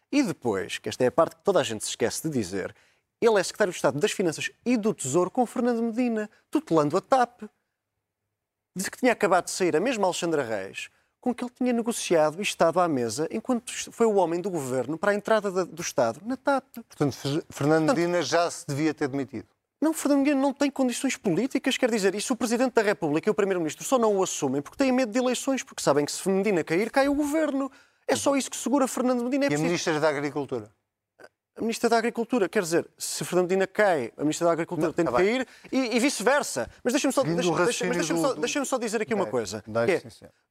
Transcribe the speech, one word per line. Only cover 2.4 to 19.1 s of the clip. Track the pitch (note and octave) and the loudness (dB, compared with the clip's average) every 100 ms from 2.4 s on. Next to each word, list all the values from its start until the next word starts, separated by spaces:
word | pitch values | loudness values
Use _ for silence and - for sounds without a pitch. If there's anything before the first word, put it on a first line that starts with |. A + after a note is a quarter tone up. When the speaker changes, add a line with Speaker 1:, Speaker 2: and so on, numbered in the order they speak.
| F#2 F#2+ F2 - _ _ _ _ | -4 -4 -6 -10 _ _ _ _
Speaker 1:
ele | A3+ G#3+ | 2 2
é | |
secretário | E3+ - G3+ | 0 -2 -2
de | E3+ | 0
Estado | D#3 C#3 | -2 0
das | G#3 | -2
Finanças | - F3+ D3 - - | 0 -2 -2 -8 -8
e | - B3 | -2 0
do | G#3 | 0
Tesouro | E3+ C3 D3 F3+ | -2 -2 0 0
com | - | 0
Fernando | A#3 A#3+ A#3+ A#3 | -2 0 -2 0
Medina, | A#3 A3 B3 A3 G#3 - _ | -2 -2 -2 -2 -6 -12 _
tutelando | D#4 - D#3+ D3 E3+ | -4 2 2 4 2
a | |
tap. | - C4 A#3+ - G#3 - _ _ _ _ _ _ _ _ _ _ _ F3+ | 2 2 2 -2 -20 -20 _ _ _ _ _ _ _ _ _ _ _ -10
Diz | G3 | -10
que | - | -2
tinha | B3 | 0
acabado | A3+ G3+ F3 - | 2 4 2 2
de | |
sair | - F3+ D3+ | -2 2 2
a | |
mesma | A3 A#3 F#3+ | 0 0 0
Alexandra | D#3+ F3 D#3 | 0 -2 0
Reis | A#2+ G#2+ F#2+ - - _ _ _ | 0 -4 -6 -12 -16 _ _ _
com | B3 | -6
que | A#3 | -6
ele | B3 | -8
tinha | - B3 | -4 -2
negociado | A#3 A3 A3 - E3+ D#3 D#3 | 0 -2 -4 0 2 2 0
e | |
estado | G#3 - E3 D#3+ | -6 2 2 4
à | F3 | 2
mesa | C#3 A#2 A2 D#3+ | 2 -2 -2 -4
enquanto | A3 - B3 - - - | -4 -2 -4 -4 -12 -12
foi | - A3+ | 0 2
o | |
homem | G3+ E3+ E3+ | 4 2 0
do | F#3+ | -2
governo | F3 C3 C3 A#2+ D#3+ | -4 -2 -2 -2 -2
para | G3+ | 0
a | G3+ | 0
entrada | - A3 G3+ | 2 0 2
da, | F#3 | -2
do | F3 E3 | -4 -6
Estado | E3+ - A#2 B2+ | -6 0 0 0
na | G#3 C4 | -8 -6
tap. | - C#4 - | -2 -2 -2
Speaker 2:
Portanto, | - - - D3 - | -16 -18 -4 -2 -2
Fer-, | C#3 C#3+ - | -4 -4 -6
Fernando | - C#3 D#3 D#3 | -4 2 4 4
Speaker 1:
Portanto, | D#3 | 2
Speaker 2:
Medina | F3 F3 | 2 0
já | C3+ D#3+ E3+ | 0 0 0
se | - - | -4 -8
devia | C#3 D#3 | -2 -2
ter | C#3+ | 0
demitido. | D3 | -4